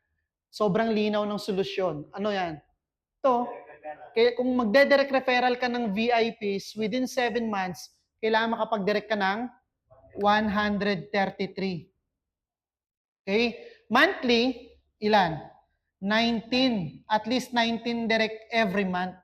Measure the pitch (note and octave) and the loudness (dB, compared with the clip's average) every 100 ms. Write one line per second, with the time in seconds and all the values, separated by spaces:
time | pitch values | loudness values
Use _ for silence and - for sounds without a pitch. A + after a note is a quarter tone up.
0 | _ _ _ _ _ - G#3+ G#3 A3+ G#3+ | _ _ _ _ _ -2 0 2 0 0
1 | G#3 G#3 G#3 G#3 - F#3+ F#3+ - F3+ D3+ | 0 0 -2 -4 -4 -2 -2 -2 -4 -4
2 | D3+ G3 G#3+ G3 F3 D3 _ _ _ _ | -10 -6 -4 -2 -4 -8 _ _ _ _
3 | _ _ C4+ A#3+ B3 - - - - - | _ _ 2 2 0 -8 -16 -18 -16 -16
4 | - A3+ A#3+ A#3 B3+ B3 A3 C4 C#4 C#4 | -4 2 2 4 0 2 4 6 6 6
5 | C#4 C4 B3+ B3 B3 B3 B3 A#3+ A#3 G3 | 4 0 2 2 2 0 -2 -2 -2 -2
6 | A#3 A#3 A3+ - G3+ G3 - G#3+ G#3+ B3+ | 0 2 0 -2 -4 -4 -6 -6 -2 -2
7 | B3+ C4 A#3+ A3 A3+ G3 F#3 F3 - _ | -4 -2 -2 -2 -4 -4 -4 -8 -16 _
8 | _ - A3 A3 A3+ A3+ A3 A3 F#3+ G#3 | _ -6 0 2 2 -2 -2 -2 0 0
9 | G3+ G#3+ F#3+ G#3 A#3+ - _ _ _ - | -2 -2 0 -2 -6 -12 _ _ _ -20
10 | - - G3+ G#3+ A3 G3+ G#3 G3+ G3+ F#3 | -18 -2 2 2 2 0 0 0 0 -2
11 | C#3+ G3+ F#3+ G3 F#3+ - F#3+ F3 - _ | -2 -2 -2 -4 -8 -6 -6 -6 -10 _
12 | _ _ _ _ _ _ _ _ _ _ | _ _ _ _ _ _ _ _ _ _
13 | _ _ - G#3 A#3 - - - - A#3 | _ _ -2 0 0 -4 -16 -16 0 4
14 | E4+ - B3 A#3 B3+ - - _ _ - | 4 2 2 4 2 -2 -10 _ _ -4
15 | G#3 G#3+ F3 D3+ - - _ _ _ - | 2 4 4 -2 -10 -20 _ _ _ -8
16 | F#3+ A3 A#3 A3+ - B3+ C4 G#3+ D3+ - | -2 0 2 -2 -2 0 2 0 -4 -8
17 | - G#3+ A3 B3 - A#3+ A#3 A3+ A#3+ A#3 | -2 -2 0 -4 -2 0 0 -2 -4 -4
18 | A3+ A3+ A3 A3 - A3+ G#3+ G3 F#3+ F3+ | 0 0 0 -4 -4 0 0 0 -2 -2
19 | F#3 - | -4 -8